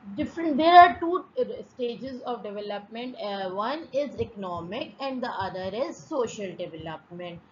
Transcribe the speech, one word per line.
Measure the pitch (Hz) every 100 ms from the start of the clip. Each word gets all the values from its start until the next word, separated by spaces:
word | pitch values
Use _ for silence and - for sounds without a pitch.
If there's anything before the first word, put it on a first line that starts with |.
| 208
Different, | - 294 - 330 269
there | 330
are | 349 349 349
two, | 339 359 - 254
uh, | 214 - -
stages | - 240 226 262 247
of | 247 233
development. | 208 208 208 202 202 226 254 247
Uh, | 202 196 190
one | 190 226 302 294
is | 262 285 -
economic | 226 202 185 175 170 220 311 -
and | 269 254
the | 233
other | 180 190 180 190
is | 208 320 -
social | - 302 226 220 190
development. | 165 170 160 160 156 - 175 175 170 -